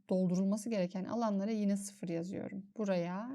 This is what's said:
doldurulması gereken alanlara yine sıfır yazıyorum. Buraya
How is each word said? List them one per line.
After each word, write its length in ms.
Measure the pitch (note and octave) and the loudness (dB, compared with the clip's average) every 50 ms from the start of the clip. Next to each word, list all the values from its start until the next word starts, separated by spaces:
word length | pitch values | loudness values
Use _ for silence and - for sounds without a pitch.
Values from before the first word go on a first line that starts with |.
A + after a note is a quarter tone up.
| _ - | _ 0
doldurulması 600 | F#3+ F#3 F#3 F3+ F3+ F3+ F#3+ F#3+ G3+ G#3+ - A#3+ | 2 4 4 4 4 4 4 2 2 0 0 0
gereken 360 | A3+ G3 F3+ F3+ F#3 F#3 F#3 | 0 0 0 0 0 -4 -4
alanlara 460 | - G#3+ A#3 A#3 A3 G3+ G3 G3 A3 | -2 -2 0 0 2 2 0 0 0
yine 260 | A3+ G#3+ G#3 G3 G3+ G3 | 0 2 2 2 2 0
sıfır 320 | G3+ - - - - E3 | -2 -6 -10 -8 -6 -4
yazıyorum. 560 | E3 E3 E3+ F#3 G3+ - - - G3+ G3 F#3+ - - - | -2 -2 -4 -4 -6 -6 -6 -6 -8 -10 -12 -10 -6 -4
Buraya 520 | G#3+ G3 F#3+ F3 E3+ F3 F3+ G3 A3+ B3+ C#4 | -2 0 2 0 0 0 -2 -4 -6 -6 -6